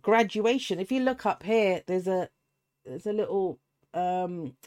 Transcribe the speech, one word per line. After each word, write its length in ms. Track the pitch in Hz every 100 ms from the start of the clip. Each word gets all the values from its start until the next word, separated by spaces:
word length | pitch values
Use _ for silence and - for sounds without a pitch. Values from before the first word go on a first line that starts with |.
graduation. 800 | - 220 208 208 226 262 - 175
If 140 | 190
you 80 | 262
look 240 | 254 254 214
up 180 | -
here, 400 | 190 226 202 175 -
there's 200 | 185 185
a, 220 | 185 170 _ _ _ _ _ -
there's 220 | 139 208
a 40 |
little, 480 | 214 196 196 185 147 _ _ _
um, 600 | 170 180 185 180 175 156 -